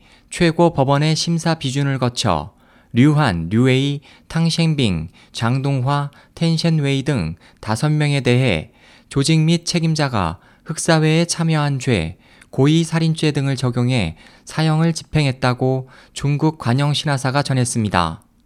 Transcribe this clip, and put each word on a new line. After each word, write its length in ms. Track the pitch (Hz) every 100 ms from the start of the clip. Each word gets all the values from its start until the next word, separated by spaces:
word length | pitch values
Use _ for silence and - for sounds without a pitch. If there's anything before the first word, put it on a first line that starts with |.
| _ _ _
최고 440 | - 175 160 170
법원의 420 | 165 135 139 151 156
심사 400 | - 170 165 160
비준을 440 | 139 135 139 135
거쳐 540 | 123 123 113 80 76 _ _ _ _
류한, 580 | 117 143 147 139 85 82
류에이, 520 | 110 127 127 143 143 - - _
탕셴빙, 800 | 165 165 156 165 147 117 82 82 - -
장동화, 800 | - 113 135 135 139 127 143 143 - _ -
텐셴웨이 680 | 165 160 170 160 139 139
등 320 | 135 135 80 85 - _
다섯 280 | - 110 151
명에 300 | 151 147 143
대해 500 | 123 123 131 80 71 _ - - _
조직 300 | 139 135 160
및 260 | 156 170 -
책임자가 760 | 175 160 156 143 113 85 82 - _ -
흑사회에 600 | 156 - 165 156 160 170
참여한 540 | - 165 156 147 139
죄, 380 | 131 107 80 - _ - -
고의 340 | - 139 160
살인죄 480 | 165 165 165 160 156
등을 240 | 143 139 131
적용해 640 | 127 123 123 127 82 80 - - -
사형을 480 | - 156 156 165
집행했다고 960 | 160 - 156 143 131 127 123 127 131 127 - -
중국 440 | - 143 143 160 156
관영 360 | - 123 143
신화사가 500 | 143 156 135 131 139
전했습니다. 800 | 135 131 120 120 107 90 82 80 _ _